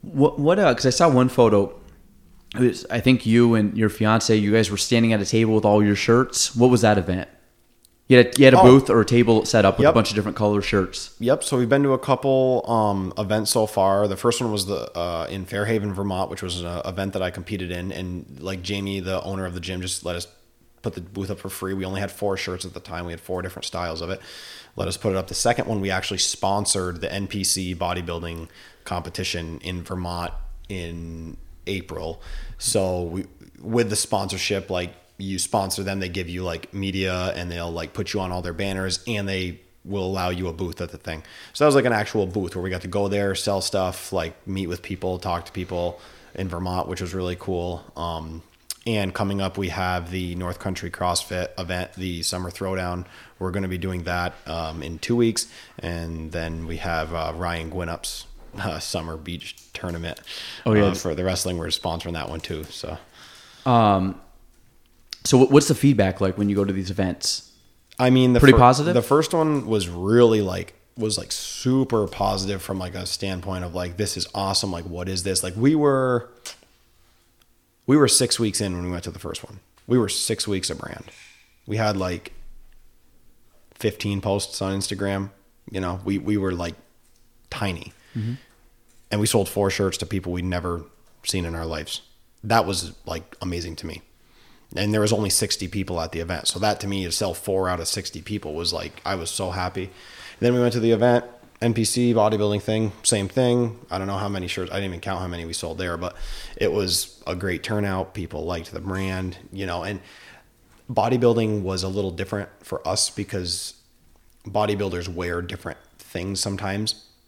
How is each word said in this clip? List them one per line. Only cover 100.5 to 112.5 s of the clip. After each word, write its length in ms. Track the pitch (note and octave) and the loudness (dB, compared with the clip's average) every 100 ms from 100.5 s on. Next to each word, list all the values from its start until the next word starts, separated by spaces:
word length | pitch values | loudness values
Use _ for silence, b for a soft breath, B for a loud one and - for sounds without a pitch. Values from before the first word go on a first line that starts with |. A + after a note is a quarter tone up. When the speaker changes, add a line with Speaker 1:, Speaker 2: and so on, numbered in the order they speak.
Speaker 2:
we 60 | B2 | 4
went 120 | B2 | 2
to 60 | A#2+ | 2
the 120 | A2+ | 4
event, 320 | A2+ A#2+ A#2+ A#2+ - - _ | 4 6 4 0 -16 -20 _
N 140 | A#2 | 0
P 100 | A2+ | 2
C 300 | A2 - A#2+ | 0 2 2
bodybuilding 480 | A2+ G#2+ G#2+ G#2 G#2 | 4 4 2 0 0
thing, 300 | - A2 A2 - | -2 0 -2 -2
same 260 | - A2 G2 | 0 0 0
thing. 520 | - B2+ B2 A#2+ G#2+ - | 0 2 2 0 -4 -8
I 80 | F#2 | -6
don't 80 | F#2+ | -4
know 100 | G2 | -4
how 120 | G2+ | -4
many 180 | G2 F2+ | -4 -6
shirts, 240 | - F2 | -6 -6
I 60 | F2+ | -6
didn't 140 | G2 | -6
even 80 | F2 | -6
count 200 | G2 F#2+ | -6 -4
how 60 | F#2 | -4
many 180 | F2 | -6
we 80 | E2 | -8
sold 260 | E2+ - D#2+ | -8 -8 -6
there, 180 | F2+ E2+ | -4 -4
but 180 | F2+ - B B B - | -6 -8 B B B -2
it 160 | G#2 | 0
was 480 | G2 F#2+ F2 - - - | 0 0 -2 -4 -10 -8
a 80 | |
great 280 | F2+ F#2+ E2+ | -6 -4 -6
turnout. 500 | - G#2+ G#2 F#2 F#2 | -4 -2 -2 -4 -6
People 300 | - E2 D2 | -8 -10 -8
liked 280 | D#2+ F2 D#2+ | -6 -6 -8
the 80 | E2 | -10
brand, 580 | F2+ F#2+ F#2+ F#2+ F#2 F2 - | -8 -6 -4 -4 -6 -8 -16
you 140 | G2 G2 | -10 -6
know, 160 | F2 | -6
and 180 | F2+ G2 b b b b b _ _ _ _ | -6 -8 b b b b b _ _ _ _
bodybuilding 720 | A2 A2+ B2+ A#2+ A#2 A2 G#2+ | 0 2 4 4 4 2 0
was 200 | F#2 F#2+ | 0 -2
a 60 | F#2 | -2
little 220 | F#2+ F#2+ | -2 -2
different 360 | F2 G2 G#2 G2+ | -4 -6 -4 -6